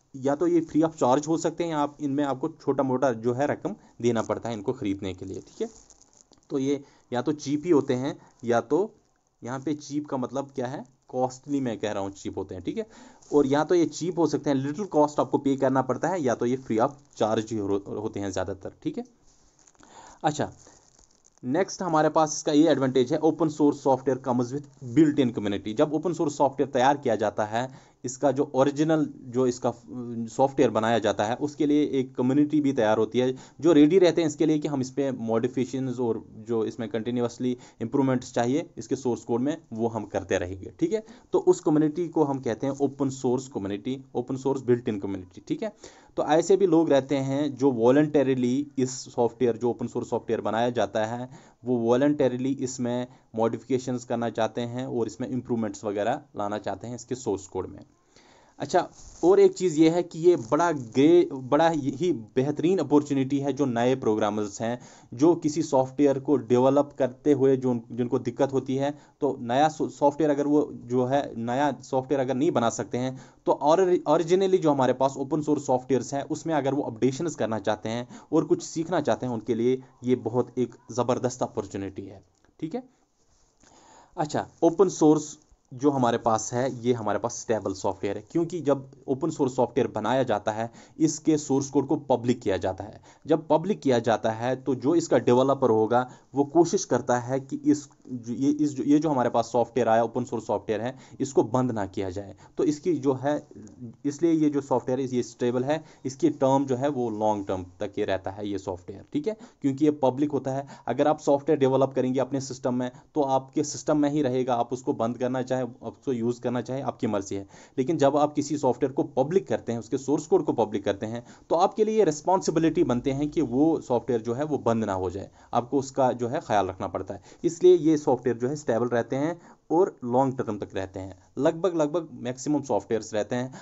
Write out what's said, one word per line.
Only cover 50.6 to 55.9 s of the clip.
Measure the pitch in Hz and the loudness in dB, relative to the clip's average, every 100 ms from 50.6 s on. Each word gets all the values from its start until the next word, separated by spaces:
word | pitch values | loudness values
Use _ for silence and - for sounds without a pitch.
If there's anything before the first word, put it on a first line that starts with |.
| 123 | 0
जाता | 117 101 110 110 | 0 -2 0 -4
है, | 120 127 - - _ 117 | -4 -10 -16 -20 _ -2
वो | 123 | 0
वॉलंटरीली | 113 123 143 147 131 123 131 | 2 4 4 2 0 0 -4
इसमें | 135 127 127 120 123 123 - _ 110 | -4 -6 -4 -4 -4 -6 -12 _ -2
मॉडिफिकेशंस | 113 113 - 127 131 123 123 | -2 -2 -4 -4 -2 -8 -4
करना | 120 117 | -4 -4
चाहते | 110 110 123 | -2 -4 -2
हैं | 120 123 131 | -8 -6 -6
और | 123 107 | -4 -4
इसमें | - 127 | -6 -6
इम्प्रूवमेंट्स | 127 127 117 107 101 | -6 -4 -4 -4 -6
वगैरह | 110 | -6